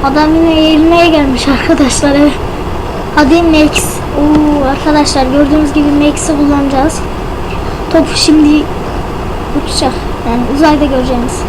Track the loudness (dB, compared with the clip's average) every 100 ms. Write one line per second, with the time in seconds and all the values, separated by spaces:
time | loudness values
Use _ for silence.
0 | 0 0 2 2 2 2 2 4 4 4
1 | 4 2 0 0 0 -2 0 0 0 0
2 | 0 2 2 0 -6 -6 -6 -6 -6 -6
3 | -4 0 2 4 4 2 2 0 -4 -6
4 | -6 -2 2 4 2 2 0 -2 0 0
5 | 0 0 0 2 2 2 2 0 2 2
6 | 2 0 -2 0 2 2 0 0 0 -2
7 | -6 -6 -8 -6 -6 -6 -6 -6 -2 0
8 | 0 -2 2 4 4 2 0 -6 -6 -6
9 | -6 -6 -6 -6 -4 -4 -4 -4 -4 -4
10 | -6 -6 -4 -2 -2 0 2 2 0 0
11 | -2 -2 -4 -4